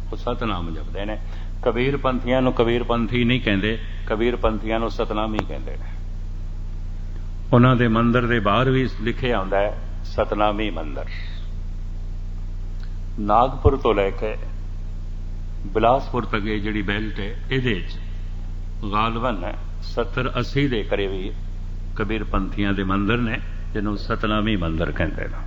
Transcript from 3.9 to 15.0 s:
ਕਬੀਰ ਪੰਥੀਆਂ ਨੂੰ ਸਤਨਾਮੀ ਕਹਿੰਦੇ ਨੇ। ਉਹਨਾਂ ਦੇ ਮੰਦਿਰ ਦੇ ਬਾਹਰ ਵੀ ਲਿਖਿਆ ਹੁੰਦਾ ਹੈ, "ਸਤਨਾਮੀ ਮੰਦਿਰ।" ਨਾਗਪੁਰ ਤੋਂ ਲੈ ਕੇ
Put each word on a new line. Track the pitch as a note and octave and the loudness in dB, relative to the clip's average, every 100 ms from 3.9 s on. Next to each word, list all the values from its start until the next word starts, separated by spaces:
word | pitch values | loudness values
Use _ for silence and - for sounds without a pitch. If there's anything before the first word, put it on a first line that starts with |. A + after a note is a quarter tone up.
| - - | -6 -2
ਕਬੀਰ | A2 A#2 A#2+ | 0 2 2
ਪੰਥੀਆਂ | A2+ A2 A2 A2 | 0 0 0 0
ਨੂੰ | A2+ | 0
ਸਤਨਾਮੀ | - G#2+ G#2+ A2 G#2+ - | 0 -2 0 0 -2 -2
ਕਹਿੰਦੇ | C#2+ - | -4 -6
ਨੇ। | F2 - - - - - - - - - - - - - - - - - | -6 -6 -6 -6 -6 -6 -6 -6 -6 -6 -6 -6 -6 -6 -6 -6 -6 4
ਉਹਨਾਂ | B2 B2+ B2 | 8 8 8
ਦੇ | A#2+ | 6
ਮੰਦਿਰ | A2 A#2 B2 A#2 | 6 6 4 4
ਦੇ | A#2+ | 4
ਬਾਹਰ | G2+ G#2+ C3 | 4 4 4
ਵੀ | C3 B2 - | 4 2 0
ਲਿਖਿਆ | A2 A#2 B2+ A2 | -2 0 0 2
ਹੁੰਦਾ | F#2+ G2 | 2 2
ਹੈ, | G2+ - - - | 2 0 -6 -6
"ਸਤਨਾਮੀ | - - G#2+ G#2 G#2+ G#2 G#2+ | -4 0 0 4 2 2 0
ਮੰਦਿਰ।" | E2 D#2+ - - - - - - - - - - - - - - - - - - - - - - - | -2 -4 -4 -6 -6 -6 -6 -6 -6 -6 -6 -6 -6 -6 -4 -4 -4 -4 -4 -4 -6 -6 -6 -6 -2
ਨਾਗਪੁਰ | G#2 G#2+ C3 - D3 C3+ | 4 6 6 4 4 4
ਤੋਂ | A#2+ | 4
ਲੈ | G2+ G2 | 4 2
ਕੇ | F2 A2 - - - - - - - | 0 -2 -4 -4 -6 -6 -6 -6 -6